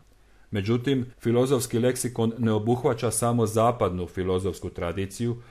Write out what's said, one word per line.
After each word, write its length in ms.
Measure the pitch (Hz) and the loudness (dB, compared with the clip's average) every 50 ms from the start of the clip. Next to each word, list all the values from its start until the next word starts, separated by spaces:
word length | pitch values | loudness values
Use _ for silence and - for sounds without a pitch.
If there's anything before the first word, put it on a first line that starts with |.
| - - - - _ _ - - - - | -20 -20 -20 -20 _ _ -20 -20 -12 -6
Međutim, 540 | 107 104 95 110 117 127 123 139 139 131 123 123 - - | -4 -4 0 0 0 0 0 0 0 0 -2 -6 -8 -4
Filozofski 600 | - 117 120 120 127 131 143 120 123 - - 113 | 0 2 2 4 4 4 2 0 0 0 0 2
leksikon 540 | 120 127 127 - - 120 123 - 113 113 113 | 2 2 0 0 -4 -4 -2 0 0 0 0
ne 140 | - 117 113 | 0 0 2
obuhvaća 600 | 107 104 104 117 123 123 123 143 117 120 127 110 | 2 2 2 2 0 2 2 0 0 0 -2 -2
samo 340 | - - 123 117 117 120 113 | -2 0 0 2 2 2 2
zapadnu 640 | 101 101 110 113 120 120 120 110 92 87 90 87 | 2 2 4 4 4 4 2 0 0 0 -2 -6
filozofsku 640 | 85 - 95 90 92 92 92 95 92 80 - - 87 | -6 -4 -4 0 0 0 0 0 -2 -4 -6 -8 -10
tradiciju, 680 | - - 87 85 85 98 98 95 - - 117 117 117 120 - - | -6 -4 -4 -4 -2 -4 -6 -6 -6 -4 -4 -4 -4 -6 -10 -20